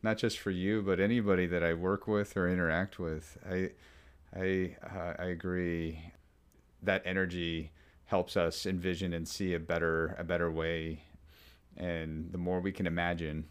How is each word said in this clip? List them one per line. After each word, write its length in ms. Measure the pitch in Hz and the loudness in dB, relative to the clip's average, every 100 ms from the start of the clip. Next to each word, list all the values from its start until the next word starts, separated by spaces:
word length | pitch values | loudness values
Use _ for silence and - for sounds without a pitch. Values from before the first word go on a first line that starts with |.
not 140 | 110 110 | 0 2
just 220 | 117 - | 2 0
for 120 | - | -2
you, 300 | 92 92 110 | 0 2 2
but 180 | 98 90 | 2 4
anybody 460 | 98 120 101 92 90 | 4 4 4 4 4
that 160 | 87 | 4
I 100 | 85 | 2
work 340 | 85 90 98 - | 2 2 0 2
with 300 | 104 101 - | 2 2 2
or 120 | 90 | 2
interact 500 | 92 85 80 98 - | 4 2 2 0 -4
with. 380 | 87 78 - - 92 | -6 -6 -8 -16 -4
I, 220 | 92 92 - - - - - - - | -2 -2 -4 -20 -20 -20 -20 -14 -4
I, 400 | 92 95 92 - | 0 2 0 -4
uh, 300 | - 95 87 82 | -12 -8 -6 -4
I 60 | 90 | -4
agree. 840 | 87 92 90 87 85 80 80 82 - - _ _ _ _ - | -4 -2 0 0 0 -2 -6 -12 -18 -20 _ _ _ _ -6
That 180 | 95 95 92 | 0 0 2
energy 680 | 92 95 90 85 82 78 - - - - | 0 0 0 -2 -2 -6 -12 -20 -20 -2
helps 320 | 95 87 - | 0 2 2
us 280 | 85 - - | 0 0 -2
envision 480 | 95 90 85 92 | -2 0 0 -2
and 140 | 85 80 | -2 -4
see 260 | - 95 | -4 -2
a 60 | 85 | -2
better, 560 | 80 85 82 82 80 85 | 0 0 2 2 0 -2
a 40 | |
better 280 | 82 87 85 | -2 0 2
way. 520 | 80 80 85 80 78 - - - - - - _ - | 0 -2 -2 -4 -8 -12 -20 -20 -20 -20 -20 _ -8
And 540 | 87 85 80 78 82 | -4 -4 -4 -6 -6
the 60 | 87 | -4
more 220 | 87 90 | 0 0
we 120 | 92 | 0
can 140 | 92 90 | 0 -2
imagine 580 | 85 85 85 80 78 80 | 2 0 0 -2 -4 -6